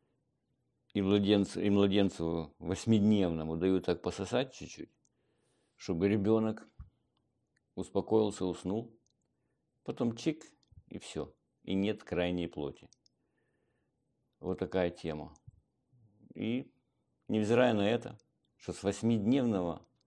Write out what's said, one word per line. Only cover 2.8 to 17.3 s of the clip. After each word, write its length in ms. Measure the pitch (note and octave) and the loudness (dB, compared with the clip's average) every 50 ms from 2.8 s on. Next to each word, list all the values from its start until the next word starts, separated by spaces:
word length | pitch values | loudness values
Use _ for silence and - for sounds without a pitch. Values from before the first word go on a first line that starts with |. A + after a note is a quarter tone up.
| - A2+ A2+ G#2 G2+ G#2+ G#2+ G2+ F#2+ E2+ E2 D#2+ D#2 D#2 D#2+ | 2 2 4 4 6 4 4 4 4 2 0 -2 -4 -4 -2
дают 300 | E2 F2+ F#2+ F#2+ F2+ - | 0 2 2 2 2 0
так 160 | - A2 - | -2 -4 -2
пососать 520 | - F2+ - - F#2+ - B2 B2 C#3 C3 - | -4 -6 -6 -6 -6 -2 -2 -2 -2 -4 -8
чуть-чуть, 360 | - D#2 - - - - - _ _ _ _ _ _ _ _ _ _ _ _ _ _ _ _ _ | -14 -16 -16 -14 -16 -18 -18 _ _ _ _ _ _ _ _ _ _ _ _ _ _ _ _ _
чтобы 340 | _ - - F2+ E2 G2 G2+ | _ -6 -4 -2 0 2 2
ребенок 580 | G#2+ G#2+ F#2+ G#2+ A2+ A2 A2 A2 A2 - - - _ - - - _ _ _ _ _ _ _ _ _ _ _ _ _ _ _ _ _ | 2 2 2 2 2 2 2 -2 -4 -6 -14 -20 _ -20 -20 -20 _ _ _ _ _ _ _ _ _ _ _ _ _ _ _ _ _
успокоился, 720 | F#2+ F#2 - - G2 F2 - A2 A2 G#2+ G#2 G2 - F#2+ | -12 -12 -4 -4 -4 0 2 2 2 2 0 -2 -4 -6
уснул, 540 | F#2 E2+ - - F#2 G2+ A2+ B2+ - - _ _ _ _ _ _ _ _ _ _ _ _ _ _ _ _ _ _ | -6 -6 -6 -6 -4 -4 -4 -6 -8 -16 _ _ _ _ _ _ _ _ _ _ _ _ _ _ _ _ _ _
потом 320 | - - - A#2+ A#2 A#2 | -12 -6 -4 -4 -4 -4
чик — 280 | - - E3 D3+ - - - _ _ _ _ _ - _ | -2 -4 -4 -4 -4 -12 -20 _ _ _ _ _ -20 _
и 100 | _ - | _ -14
все, 380 | - - - - D#2+ C#2 - - _ _ _ _ _ | -14 -14 -10 -8 -8 -8 -8 -12 _ _ _ _ _
и 140 | _ - F#2+ | _ -4 -2
нет 280 | G2 G2 G#2+ G2+ - - | 0 0 -2 -2 -4 -8
крайней 440 | - F2+ F2 F2 F2 F2+ F2 E2+ | -6 -4 -2 -2 -2 -2 -4 -4
плоти. 420 | E2 - D#2+ C#2+ C#2 - - - - _ _ _ _ _ _ _ _ _ _ _ _ _ _ _ _ _ _ _ _ _ _ _ _ _ _ _ _ _ _ | -6 -6 -8 -8 -8 -8 -12 -20 -20 _ _ _ _ _ _ _ _ _ _ _ _ _ _ _ _ _ _ _ _ _ _ _ _ _ _ _ _ _ _
Вот 180 | C#2+ F2+ F2+ | -6 -6 -4
такая 320 | - F#2 D2+ - F#2+ F2+ E2+ | -4 -4 -4 -2 -2 -2 -2
тема. 460 | E2+ - - D#2+ D2+ D2+ D2 D2 C#2+ - _ - - _ _ _ _ _ _ _ B2+ B2 A2 G#2 _ _ - - - | -4 -6 -8 -8 -8 -8 -10 -14 -18 -20 _ -20 -20 _ _ _ _ _ _ _ _ _ _ _ _ _ -20 -18 -10
И 380 | F2 G#2 A2+ A#2+ C3 - - _ _ _ _ _ _ _ _ _ _ _ | -6 -4 -4 -4 -4 -6 -10 _ _ _ _ _ _ _ _ _ _ _
невзирая 460 | - | -2